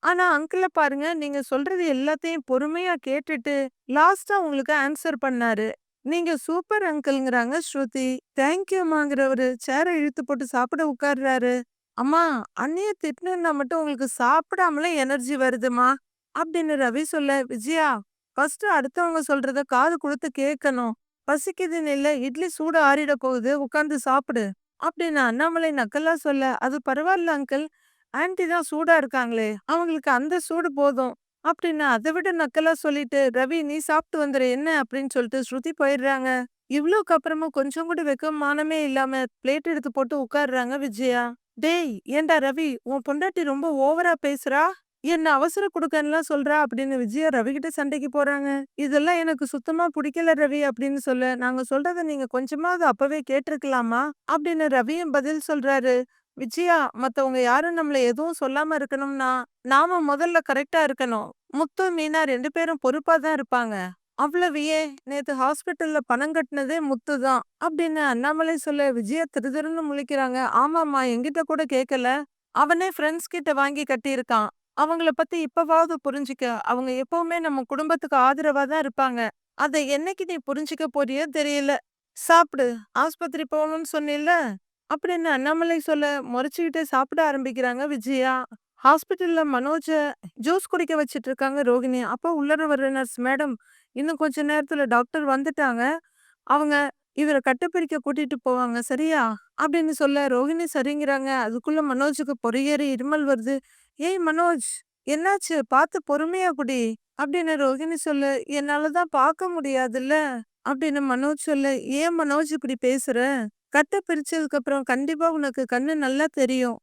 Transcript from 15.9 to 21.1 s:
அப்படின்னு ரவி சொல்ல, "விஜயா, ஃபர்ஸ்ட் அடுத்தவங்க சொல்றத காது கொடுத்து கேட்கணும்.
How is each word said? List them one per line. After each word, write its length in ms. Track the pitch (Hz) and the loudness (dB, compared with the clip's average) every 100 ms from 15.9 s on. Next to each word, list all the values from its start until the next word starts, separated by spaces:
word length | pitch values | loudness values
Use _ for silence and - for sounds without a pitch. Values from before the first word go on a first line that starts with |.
| 269 _ _ _ | 2 _ _ _
அப்படின்னு 400 | - 330 330 320 294 | -4 -2 0 0 2
ரவி 260 | 262 240 | 2 0
சொல்ல, 360 | 311 320 285 277 | -2 -2 0 0
"விஜயா, 440 | 254 254 220 320 311 233 202 _ _ - | 0 -6 -2 0 2 0 -6 _ _ -2
ஃபர்ஸ்ட் 300 | 302 - 415 | -2 0 0
அடுத்தவங்க 540 | 330 269 - 349 320 | 2 0 0 0 0
சொல்றத 380 | 285 277 262 269 277 | 0 0 0 -2 0
காது 300 | 254 285 339 | 2 2 2
கொடுத்து 320 | 285 285 320 254 | -2 -4 -6 -2
கேட்கணும். 580 | 277 294 294 254 240 220 _ | -2 0 0 0 -4 -6 _